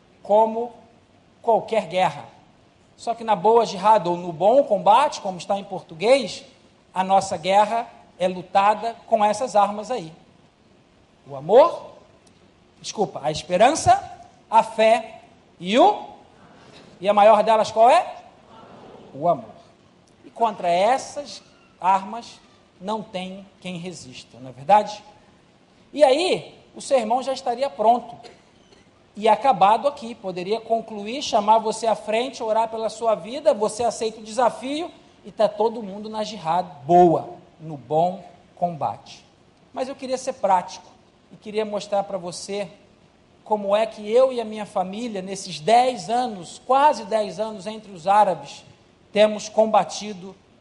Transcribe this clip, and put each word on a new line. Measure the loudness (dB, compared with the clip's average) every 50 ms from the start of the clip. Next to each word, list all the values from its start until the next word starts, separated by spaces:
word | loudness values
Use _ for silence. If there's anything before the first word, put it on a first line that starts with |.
| _ _ _ _
como | -2 2 4 4 4 4 0 -4 -8 -8 -10 -18 -20 _ _ _ _ _ _ _ _ _ _ _
qualquer | 0 2 2 2 2 0 -2 -2 -2 -2
guerra. | -2 0 0 0 -2 -6 -16 -20 -20 _ _ _ _ _ _ _ _ _ _ _ _ -12
Só | -8 -8 -8
que | -6 -2
na | -2 -2 2
boa | 4 4 4 4 4
jihad, | 2 -2 0 4 4 4 4 4
ou | 0 -4 -4
no | -6 -8 -4
bom | 0 2 4 4 4 4
combate, | 2 0 0 4 4 6 6 4 2 -2 -6
como | -8 -8 -8 -8
está | -6 -6 -6 -6
em | -6
português, | -8 -12 -12 -12 -14 -10 -2 2 4 4 2 2 -2 -10 -14 -18 -20 _ _ _ _ _ _ _ _ -6
a | -4 0
nossa | 2 2 2 2 0 -6 -6
guerra | -2 2 4 4 4 2 0 -6 -6 -8 -14 -20 -20 _ _ -4
é | -4 -4
lutada | -4 -6 -6 -2 0 2 4 2 2 0 -2 -8 -10 -10 -6 -2
com | 0 2 2
essas | 2 0 -2 -4 -2 2
armas | 2 2 2 0 -4 -8 -8
aí. | -8 -8 -8 -12 -16 -20 _ _ _ _ _ _ _ _ _ _ _ _ _ _ _ _ _ _ _ _ _ -16
O | -14
amor, | -10 0 4 6 8 8 6 4 -4 -12 -16 -20 -20 _ _ _ _ _ _ _ _ _ _ _ _ _ _ _ _
desculpa, | -16 -10 -6 -4 -4 -4 -6 -6 -6
a | -6
esperança, | -6 -6 -6 -2 2 4 4 4 4 2 2 2 2 2 0 -6 -16 -20 -20 -20 _ _ _ 0
a | 2 2 2
fé | 2 2 2 4 4 4 2 0 -6 -16 -20 -20 _ _ _ _ _ _ -12
e | -6 0 4 4
o, | 6 4 4 0 -6 -16 -20 -20 -20 _ _ _ -20 -20 -20 -20 -20 -20 -20 -20 -20 -20 -16 -6
e | -2 2
a | 4
maior | 6 8 8 8 6 4
delas | 4 2 2 2 0
qual | 2 4 6 6
é? | 6 6 2 -2 -8 -16 -20 -20 _ _ _ _ -20 -20 -20 -20 -20 -20 -20 -20 -20 -20 -20 -18 -10
O | -4 0 0
amor. | 0 -2 -4 -14 -20 -20 -20 _ _ _ _ _ _ _ _ _ _ _ -20
E | -14
contra | -6 -4 -2 -2 -2 -2 -2 -2
essas | 0 2 2 2 0 0 -4 -8 -14 -14 -14 -14 -16 -20 -20 _ _ _ _ _ _ -4
armas | 0 2 2 0 0 -4 -12 -14 -14 -16 -20 -20 _ _ _ _ _ _ _ -14
não | -10 -8 -8 -8
tem | -8 -10 -10 -10 -10 -10 -14 -16 -18 -20 _ _
quem | -14 -12 -12 -12
resista, | -12 -12 -14 -16 -18 -20 -20 -20 -20 _ -20 -20
não | -20 -18
é | -18
verdade? | -6 2 4 4 4 4 0 -8 -16 -18 -20 -20 _ _ _ _ _ _ _ _ _ _ _ _ _ _ _
E | 0 4 4
aí, | 4 4 4 0 -2 -2 -4 -6 -12 -20 -20 _ _ -20
o | -16
sermão | -6 -2 -2 0 0 0 -2 -2 -2
já | -6 -8
estaria | -6 -6 -6 -6 -4 -4 -6
pronto | -4 0 2 2 2 2 0 -8 -18 -20 -20 -20 -20 _ _ _ _ _ _ _ _ _ _ _ _ _ _ _ -8
e | 0 2 2
acabado | 2 4 2 0 2 4 4 4 4 4 0 -2
aqui. | -4 -6 -12 -14 -14
Poderia | -12 -10 -10 -8 -8 -6 -4 -6 -4
concluir, | -4 -2 -4 -2 -4 -6 -12 -12 -10 -8 -8 -8 -6
chamar | -2 -2 0 4 4 4 4
você | 2 0 -4 -2 -2 -2
à | -2
frente, | -2 -4 -4 -2 -2 -2 -4 -6 -8 -6
orar | -2 -2 -2 -2 -2
pela | -4 -6 -6 -6
sua | -6 -4 -2 -2 -2
vida, | -2 -4 -8 -10 -2 0 0 2
você | 2 0 -4 -2 -2 -4
aceita | -4 -4 -4 -6 -8 -8 -10
o | -16
desafio | -8 -2 0 0 0 0 -4 -8 -8 -6 -6 -8 -10 -12 -18 -20 _ _ _ -20
e | -10
tá | -4 -2 -2 0
todo | 0 0 -2 -2 -4 -6
mundo | -12 -12 -12 -14 -14 -12
na | -10 -8 -8
jihad | -8 -10 -8 -4 -2 -2 -2 -2 -6 -10 -8 0
boa, | 4 6 8 8 6 4 2 -2 -6 -14 -18 -20 _ _ -20
no | -16 -16 -16
bom | -14 -8 -4 -2 0 0 0 -2 -6 -14 -20 -20 _ _ _ _
combate. | -6 -6 -6 -4 -4 -6 -6 -6 -8 -16 -20 -20 -20 _ _ _ _ _ _ _ _ _ _ -10
Mas | -10 -10 -10
eu | -10
queria | -12 -10 -8 -8 -8
ser | -8 -8 -8
prático | -4 0 0 0 0 -2 -4 -12 -18 -20 -20 _ _ _ _ _ _ _ _
e | -20
queria | -20 -16 -10 -6 -6 -6
mostrar | -4 -6 -8 -6 -4 -4 -4 -4
pra | -4 -6 -10
você | -10 -10 -12 -12 -12 -10 -8 -8 -10 -10 -14 -20 _ _ _ _ _ _ _ _ _ _ _ _ -6
como | -4 -4 -2 0 0 0
é | 2 0
que | 0 -6 -10 -6 0
eu | 2 4 4 4
e | 2 -2
a | -6
minha | -8 -8 -10 -10
família, | -6 -4 -4 -4 -4 -6 -8 -8 -8 -8 -8
nesses | -8 -8 -10 -12 -12 -12 -12 -6
dez | 0 4 4 4 4 4 0 -4 -4 -4
anos, | -2 -2 -2 -4 -6 -10 -14 -16 -18 -8 _ 0
quase | 2 4 4 4 2 2 -2
dez | -4 -2 -2 -2 -4 -6 -6
anos | -8 -8 -8 -12 -12
entre | -12 -12 -14 -14 -18
os | -18 -6 -2
árabes, | 2 4 4 4 4 2 -4 -6 -16 -18 -20 -20 -20 _ _ _ _ _ _ _ _
temos | 2 2 2 2 2 -2 -10 -4
combatido | 0 0 2 4 4 2 2 0 -6 -12 -12 -12 -12 -14 -16 -20 -20 _ _ _ _ _